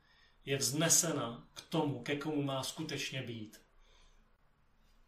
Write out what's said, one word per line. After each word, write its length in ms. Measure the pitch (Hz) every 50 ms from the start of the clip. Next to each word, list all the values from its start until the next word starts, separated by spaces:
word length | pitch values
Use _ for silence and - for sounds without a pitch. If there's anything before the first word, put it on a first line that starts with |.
| _ _ _ _ - - _ _ -
je 120 | 135 139 135
vznesena 880 | 113 - 131 156 165 160 - - - 165 147 139 120 117 117 - - - -
k 80 | -
tomu, 420 | - - - 165 143 143 139 120 -
ke 120 | - 143
komu 260 | 143 - 160 151 143
má 220 | 139 135 135 135 131
skutečně 580 | - - - 160 147 147 139 - - 139 131
být. 400 | 123 117 117 110 107 107 - - - _ _ - - - - - - - - - - _ _ _ _ - _ _ _ _ _ _ _ - - - -